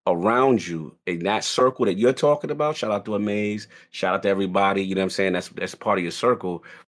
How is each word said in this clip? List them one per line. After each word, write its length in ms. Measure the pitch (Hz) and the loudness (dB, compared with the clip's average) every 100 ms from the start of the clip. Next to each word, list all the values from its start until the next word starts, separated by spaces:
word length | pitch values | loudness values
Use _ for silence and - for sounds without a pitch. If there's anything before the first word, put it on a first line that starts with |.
| 98 | -2
around 580 | 85 104 120 135 113 85 | 0 2 4 4 2 0
you 280 | 82 73 - - | -8 -10 -10 -6
in 120 | 85 | -4
that 240 | 92 107 | -2 -2
circle 420 | - - 127 127 107 | -2 2 2 2 0
that 120 | 92 | 2
you're 160 | 120 | 2
talking 380 | 131 147 147 147 | 4 2 2 0
about, 240 | 147 151 147 | -2 -2 -2
shout 160 | 110 | -2
out 140 | 101 104 | -2 -2
to 100 | 104 | -2
Amaze, 520 | 104 104 104 104 - - _ | -2 -2 -2 -4 -10 -20 _
shout 220 | - 92 95 | -4 -2 0
out 80 | |
to 60 | 101 | 2
everybody, 540 | 98 95 95 98 98 | 0 0 2 2 2
you 100 | 95 95 | -2 0
know 60 | |
what 40 | 92 | 0
I'm 40 | |
saying? 220 | - 95 | 0 0
That's, 160 | 90 - | 0 -4
that's 240 | - 92 - | -8 -8 -4
part 220 | 110 98 | -2 -2
of 60 | |
your 80 | 85 | -2
circle. 520 | - 120 117 92 85 - - _ | -2 0 0 -2 -8 -10 -20 _